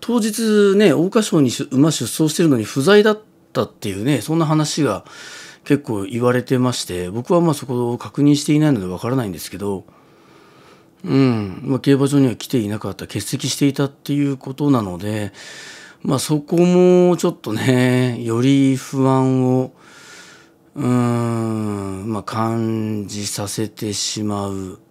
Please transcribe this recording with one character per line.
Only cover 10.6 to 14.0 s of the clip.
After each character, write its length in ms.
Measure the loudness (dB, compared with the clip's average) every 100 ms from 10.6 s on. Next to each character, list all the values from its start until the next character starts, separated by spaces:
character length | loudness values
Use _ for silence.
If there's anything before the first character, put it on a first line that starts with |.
| -20 -20 _ _
う 100 | -2
ん、 480 | 2 2 2 -4 -8
ま 140 | -4 -2
あ、 20 |
競 140 | 2
馬 140 | 2 4
場 120 | 2
に 80 | 2
は 80 | 0
来 120 | -4
て 120 | -2
い 80 | -2
な 120 | -4
か 120 | -8
っ 40 | -10
た、 120 | -8
欠 140 | -8
席 280 | -6 -6 -6
し 60 | 0
て 120 | 0
い 60 |
た 120 | 0 -4
っ 40 |
て 240 | -6